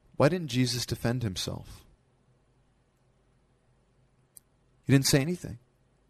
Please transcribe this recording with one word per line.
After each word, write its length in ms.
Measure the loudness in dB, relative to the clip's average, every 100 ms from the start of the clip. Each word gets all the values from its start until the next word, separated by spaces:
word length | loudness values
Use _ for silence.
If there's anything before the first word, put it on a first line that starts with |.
| _ 2
Why 120 | 2
didn't 180 | 2 -2
Jesus 380 | 0 0 0 -4
defend 360 | -4 -2 -2
himself? 600 | -4 -6 -8 -8 -12 -20 -20 _ _ _ _ _ _ _ _ _ _ _ _ _ _ _ _ _ _ _ _ _ _ _ _ -20 _ _ _ _
He 80 | 4
didn't 140 | 4 6
say 140 | 2
anything. 380 | 2 -6 -10 -16 _ _ _ _